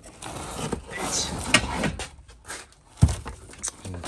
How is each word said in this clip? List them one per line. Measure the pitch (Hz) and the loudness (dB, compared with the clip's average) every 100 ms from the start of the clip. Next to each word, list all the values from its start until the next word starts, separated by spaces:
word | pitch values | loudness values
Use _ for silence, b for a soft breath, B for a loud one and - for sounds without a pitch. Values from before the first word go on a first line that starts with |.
| - - - - - - - - - - - - - - - - - - - - - - - - - - - - - - - - - - - - - - | -16 -14 -10 -8 -6 -4 -4 -4 -6 -4 0 0 0 -2 4 6 6 2 0 0 -8 -12 -20 -16 -12 -12 -14 -20 -20 8 8 8 -6 -12 -14 -8 -6 -6
Вот | 95 90 | -8 -6